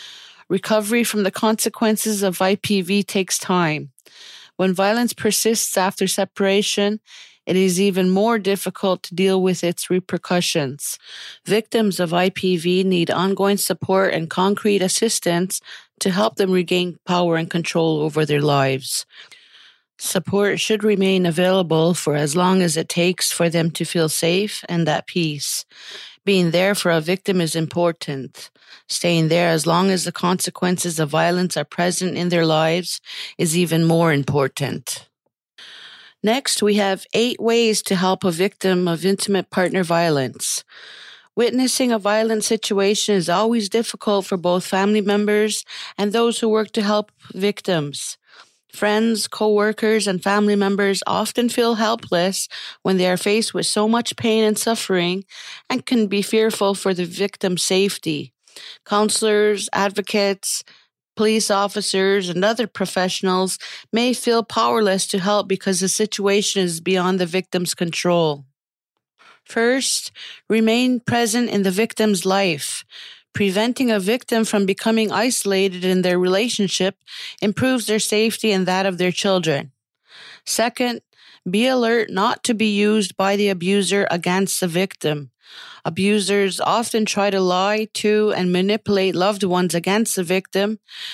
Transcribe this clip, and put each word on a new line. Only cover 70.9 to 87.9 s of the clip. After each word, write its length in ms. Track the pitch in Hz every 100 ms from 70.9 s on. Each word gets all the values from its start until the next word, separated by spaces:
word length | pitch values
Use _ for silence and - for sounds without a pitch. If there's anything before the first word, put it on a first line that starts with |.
| 247
present 500 | - 240 233 240 240
in 140 | 208
the 80 | 190
victim's 540 | 185 226 - 214 190 190
life. 580 | 196 196 143 - - - - - - _
Preventing 600 | - 202 185 240 240 247
a 80 | 214
victim 460 | 185 247 - 226 220
from 200 | 208 190
becoming 460 | 196 233 226 214
isolated 720 | - 247 226 202 190 196 180
in 180 | 185 185
their 160 | 180 180
relationship 760 | 185 190 240 - 190 - 185 - - - - -
improves 440 | 208 196 262 254 214
their 140 | 214
safety 520 | - 214 226 - 220
and 140 | 190 180
that 200 | 185 196
of 120 | 175
their 140 | 180
children. 600 | - 196 185 160 139 - _ _ _ _ - - - -
Second, 560 | - 233 240 247 233 _ _ - - 185
be 200 | 202 254
alert 420 | 254 226 233 214
not 340 | 190 226 - -
to 80 |
be 200 | 208 214
used 420 | 202 208 220 185 -
by 180 | 190 202
the 140 | 208
abuser 580 | 185 175 202 180 202 -
against 520 | 175 180 185 190 -
the 60 | 180
victim. 640 | 170 190 - 151 147 135 _ - - - -
Abusers 760 | - 165 196 214 180 202 196 170
often 460 | 135 208 233 226 208
try 240 | 208 202
to 100 | 190
lie 480 | 185 180 196 214 214